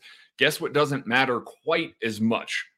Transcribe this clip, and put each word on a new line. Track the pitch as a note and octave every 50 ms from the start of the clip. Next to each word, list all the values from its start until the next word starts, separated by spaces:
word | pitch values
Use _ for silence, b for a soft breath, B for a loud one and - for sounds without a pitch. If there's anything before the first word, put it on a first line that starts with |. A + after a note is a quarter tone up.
| B B B B B B B
Guess | - C3 D3+ D3+ -
what | E3 - C3+
doesn't | D3 D3 C3+ C#3+ B2+ -
matter | G#2+ A#2 B2+ C3+ B2+ B2 A2+
quite | G2 - - _ - D3 E3 F3 E3 - - - -
as | A2+ G#2+ G2+
much | A2 A2+ A2+ F2 C#2+ - - - - - _